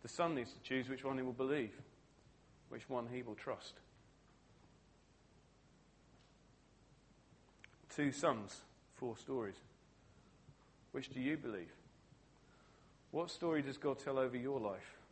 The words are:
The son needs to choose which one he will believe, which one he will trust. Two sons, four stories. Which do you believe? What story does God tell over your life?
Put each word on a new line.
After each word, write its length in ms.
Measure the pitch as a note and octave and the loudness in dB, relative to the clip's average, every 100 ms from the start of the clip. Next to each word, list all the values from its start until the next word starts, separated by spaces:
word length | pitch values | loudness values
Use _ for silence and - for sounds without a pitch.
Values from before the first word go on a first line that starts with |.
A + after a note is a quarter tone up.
The 60 | A#2+ | -6
son 280 | - E3+ D3 | 2 4 4
needs 160 | A#2 | 0
to 80 | - | -6
choose 280 | - C3 B2 | 0 2 2
which 160 | C3 | -2
one 120 | C3+ C3+ | 0 0
he 80 | |
will 80 | B2+ | 0
believe, 400 | A#2+ C3 D3 A2 - - - - - - - - - - | 0 2 2 0 -6 -18 -20 -20 -20 -20 -20 -20 -20 -12
which 200 | A2+ - | -12 -2
one 200 | B2+ A#2 | -2 0
he 100 | B2+ | -4
will 120 | A#2 | -6
trust. 400 | G#2 - G#2 - - - - - - - - - - - - - - - - - - - - - - - - - - - - - - - - - - - - - - - - - - - | -6 -4 -4 -6 -16 -20 -20 -20 -20 -20 -20 -20 -20 -20 -20 -20 -20 -20 -20 -20 -20 -20 -20 -20 -20 -20 -20 -20 -20 -20 -20 -20 -20 -20 -20 -20 -20 -20 -20 -20 -20 -20 -20 -20 -20 -8
Two 180 | - D3 | 2 2
sons, 480 | C3 E3 A#2 G2 - - - - | 6 4 4 -2 -10 -16 -20 -20
four 220 | - B2+ A2 | -6 -4 -4
stories. 400 | - C3 G#2 F#2+ - - - - - - - - - - - - - | -4 -2 -2 -6 -16 -20 -20 -20 -20 -20 -20 -20 -20 -20 -20 -20 -6
Which 160 | C3+ C3 | -6 -4
do 120 | C3+ | -2
you 160 | C3 D3+ | 0 0
believe? 360 | C#3 G2+ E2 - - - - - - - - - - - - - - | -2 -6 -8 -14 -20 -20 -20 -20 -20 -20 -20 -20 -20 -20 -20 -20 -4
What 180 | D3 E3+ | -2 -2
story 320 | - E3+ D#3 | 0 4 4
does 160 | C3+ C3+ | 2 2
God 220 | D3 C3+ | 2 2
tell 200 | - C3+ | 2 4
over 180 | C3 B2 | 4 2
your 240 | B2+ C3+ | 0 0
life? 340 | G#2+ F#2 - - - | 0 -2 -8 -18 -20